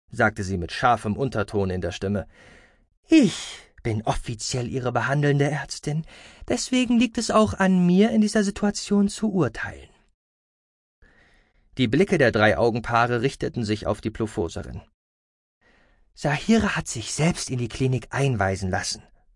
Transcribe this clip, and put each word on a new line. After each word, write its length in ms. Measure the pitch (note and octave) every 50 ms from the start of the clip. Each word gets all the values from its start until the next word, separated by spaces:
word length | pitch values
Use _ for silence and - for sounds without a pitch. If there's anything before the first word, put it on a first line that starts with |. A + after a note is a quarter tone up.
| _ _
sagte 320 | - - A#2 G#2+ - - G2
sie 140 | F2+ F#2+
mit 140 | F2+ E2 D#2+
scharfem 460 | - - C3+ B2 A#2+ A2 - G#2+ G2+
Unterton 540 | - C#3 B2 A2 A2 G2 - - G2+ G2 F#2
in 100 | F2+ F2+
der 100 | F2 F2
Stimme. 360 | - - F#2+ G2 G2+ G2+ - - - - - - - - _ _ _ _ _ _ _ _ _
„Ich 520 | - D#4+ D#4+ A#3+ - - - - - - - - _ _ - -
bin 180 | - G#2+ G#2+
offiziell 640 | - - - - - - A#2 G#2 - - - B2+ A#2+
Ihre 240 | A#2 - C3 A#2+ B2
behandelnde 580 | A#2+ A#2+ A2+ C3 C#3 D3 C#3+ C#3+ C#3+ C#3 C#3+ D3
Ärztin, 560 | D3+ C#3+ - - - - - D3+ D3 D#3+ D#3+ - - - - - - - -
deswegen 500 | - B3+ A#3 - - B3+ B3+ B3+ A3 B3 A3+
liegt 180 | B3 A3+ -
es 140 | A#3 A3 -
auch 220 | G3 G#3+ A3 G3+ -
an 320 | - G3 F#3 F#3+ F3+ F3+
mir, 240 | F3 F3+ F#3+ G#3 A#3
in 120 | A3 A3
dieser 220 | G#3+ G#3 - A3 G3
Situation 640 | G3+ - - G#3 G3+ G3+ - - - G3+ - G2+
zu 240 | G2+ - - - A2
urteilen.“ 580 | - F#3+ D3 A2+ - - - - - - - - _ _ _ _ _ _ _ _ _ _ _ _ _ _ _ _ _ _ _ _ _ _ _ _ _ _ _ _ _ _ _ _ _ _ _ _ -
Die 100 | - B2+
Blicke 300 | A2 C3 D#3 G3 - G3
der 140 | D3+ D#3+ F#3
drei 260 | - G#2+ G#2+ G#2+ -
Augenpaare 640 | - A2+ A#2 A2 A#2+ A2 - A#2 A#2 A#2+ A#2+ B2 A#2
richteten 420 | A#2+ B2 - - B2+ B2 - A#2+ A2+
sich 220 | G2+ G#2+ G#2 -
auf 160 | - G#2+ -
die 80 | - A2
Plufoserin. 720 | - - A2+ G#2+ - A2 F2 E2 - - - B1 - - - _ _ _ _ _ _ _ _ _ _ _ _ _ _ _ _ _ _ _ _ _ _ _ _ _ _
„Sahira 600 | - - D3 D3 C#3+ - - A3+ A3 G#3+ G3 -
hat 120 | D#3+ -
sich 260 | - - A#2 G#2+ - -
selbst 360 | - D3+ E3+ - - - -
in 100 | B2+ B2
die 100 | A#2+ G#2+
Klinik 380 | - - C3 C3 C3 A#2+ - -
einweisen 640 | - C3+ C#3 C3+ B2 G2 G2 F#2+ F#2+ F#2 G2 F#2
lassen“, 320 | F2+ F2+ - - - - - _ _ _ _ _ _